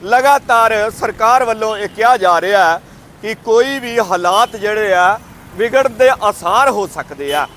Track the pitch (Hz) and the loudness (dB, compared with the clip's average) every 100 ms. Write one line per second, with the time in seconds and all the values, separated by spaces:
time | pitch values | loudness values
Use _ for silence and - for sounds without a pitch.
0 | 180 240 269 285 - 233 226 220 214 - | 0 0 2 0 2 2 2 0 -4 -6
1 | 220 170 220 254 240 220 220 208 202 196 | -8 -2 2 2 0 -4 -4 -6 -8 0
2 | 226 254 185 170 175 202 170 170 - - | 2 2 2 2 2 2 2 0 -6 -20
3 | - - 208 214 - 226 262 277 240 233 | -20 -14 -12 -10 0 2 2 -2 -4 -4
4 | 196 180 175 196 240 220 208 214 214 180 | -2 0 2 2 0 -2 -4 -2 0 2
5 | 180 220 - - - 180 226 262 269 220 | 2 0 -6 -20 -20 -6 0 0 0 2
6 | 254 247 208 202 170 214 277 208 185 156 | 2 2 -2 -2 -2 2 2 0 -6 -8
7 | - 139 143 147 135 | -14 -10 -4 -4 -4